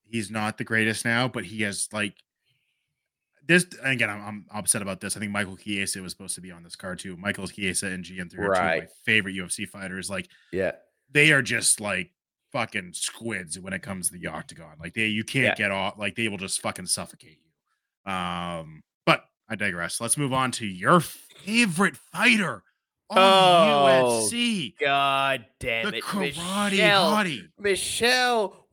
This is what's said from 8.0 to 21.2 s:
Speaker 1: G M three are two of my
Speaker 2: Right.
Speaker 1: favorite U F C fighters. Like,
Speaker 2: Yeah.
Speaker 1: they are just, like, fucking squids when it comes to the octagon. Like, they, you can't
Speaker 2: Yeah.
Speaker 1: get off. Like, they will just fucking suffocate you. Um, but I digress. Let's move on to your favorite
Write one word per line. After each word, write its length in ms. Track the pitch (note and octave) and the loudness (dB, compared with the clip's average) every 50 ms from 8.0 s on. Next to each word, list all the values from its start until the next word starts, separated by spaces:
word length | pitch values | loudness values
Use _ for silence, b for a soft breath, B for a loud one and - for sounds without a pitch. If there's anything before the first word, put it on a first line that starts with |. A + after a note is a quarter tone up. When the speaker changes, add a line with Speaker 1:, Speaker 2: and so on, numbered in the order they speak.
| F2 | -10
Speaker 1:
G 120 | F2+ F#2 F#2 | -12 -12 -12
M 100 | F2+ E2+ | -12 -10
three 160 | - F#2 G2+ | -8 -4 -2
are 20 | |
two 40 | G2 F#2+ | 0 2
of 40 | |
my 200 | F#2 F2 D#2+ E2 D#2+ | 2 2 2 0 -2
Speaker 2:
Right. 100 | - - - _ - | -4 -8 -16 _ 0
Speaker 1:
favorite 300 | - A2 A2 F#2+ G2 F#2+ | 2 2 2 2 0 -6
U 100 | F#2+ F2+ | -6 -6
F 80 | F2 | -6
C 140 | - - G2+ | -6 -8 -8
fighters. 440 | F#2 - G#2 F#2+ F#2 F#2 F#2+ F2+ F#2 | -10 -10 -12 -10 -10 -8 -8 -8 -6
Like, 200 | G2 F#2 F2+ - b b b b - | -8 -8 -8 -10 b b b b -2
Speaker 2:
Yeah. 180 | A#2 A#2 B2 - - _ _ _ _ _ _ | 0 0 0 -2 -6 _ _ _ _ _ _
Speaker 1:
they 220 | - D3 D3 D#3 D3+ | 4 6 6 6 6
are 80 | C#3 | 4
just, 400 | B2+ - A#2+ G#2+ G2+ - - - | 2 0 -2 0 2 2 2 0
like, 300 | G#2 G#2 F#2+ F#2 F2+ - _ _ _ _ _ _ _ _ - | 0 -4 -4 -4 -6 -8 _ _ _ _ _ _ _ _ -6
fucking 400 | C3 A2+ G#2 - G#2 F2+ F2+ E2 | -6 -6 -4 -6 -8 -8 -8 -10
squids 680 | - - - - - A2+ A#2 G#2+ F#2 F2+ D#2 D#2 F#2+ | -8 -8 -8 -8 -8 -8 -6 -6 -6 -8 -10 -12 -12
when 140 | F2+ F#2+ F#2+ | -8 -8 -8
it 80 | F2 | -8
comes 280 | - G2 G2 F#2 F2 - | -8 -8 -8 -6 -6 -8
to 80 | - | -8
the 100 | F2+ E3 | -8 -10
octagon. 500 | - - - - - - D#2+ E2 D#2 D#2 D#2 | -8 -8 -10 -12 -14 -16 -20 -20 -20 -18 -14
Like, 140 | E2 E2+ - | -14 -8 -4
they, 140 | A#2 A2 | -2 -2
you 180 | A2 G#2+ G#2+ A2 | 0 0 -2 -4
can't 180 | - - C3+ B2 | -2 0 2 2
Speaker 2:
Yeah. 80 | G#2+ - | 2 2
Speaker 1:
get 160 | - G#2+ G2+ | 0 -2 -2
off. 260 | G2 G2 F#2+ G2+ - | 0 -2 -2 -4 -4
Like, 180 | G#2 G#2 G2+ G2+ | -6 -8 -6 -4
they 140 | - A2+ A2 | -4 -4 -4
will 80 | G2+ | -4
just 240 | F#2 F#2+ G2 - - | -6 -6 -6 -6 -4
fucking 240 | - A2 - - F#2 | -4 -6 -6 -6 -6
suffocate 540 | F2 - - F2 - - _ - E2 D#2 _ _ | -6 -6 -6 -6 -12 -14 _ -20 -20 -20 _ _
you. 680 | _ _ _ _ _ _ _ _ _ _ _ - G2 F#2+ | _ _ _ _ _ _ _ _ _ _ _ -8 -6 -4
Um, 720 | F#2 F2+ F2 F2 F2 F2 F2 F2 E2 D#2+ D#2 D#2 D#2 _ _ _ _ - | -4 -2 -4 -4 -4 -6 -6 -6 -8 -10 -14 -18 -20 _ _ _ _ 2
but 200 | E3+ D3+ - - _ _ _ _ - | 2 2 2 0 _ _ _ _ -12
I 60 | A2+ | -8
digress. 440 | F#2+ G#2 G2+ F2 F2 E2+ E2 - - | -4 -4 -4 -2 -4 -6 -6 -6 -6
Let's 180 | A2+ A#2 - | -4 -4 -2
move 140 | D3+ D3 B2+ | -2 -2 -2
on 200 | C3 C3 C3 B2+ | 0 0 0 0
to 140 | A#2+ - A#2+ | -2 -4 -8
your 360 | G2+ F#2 F2+ F#2+ B2+ E3 F3 | -8 -6 -2 2 6 6 6
favorite 960 | C#3 - - - | 4 2 -10 -16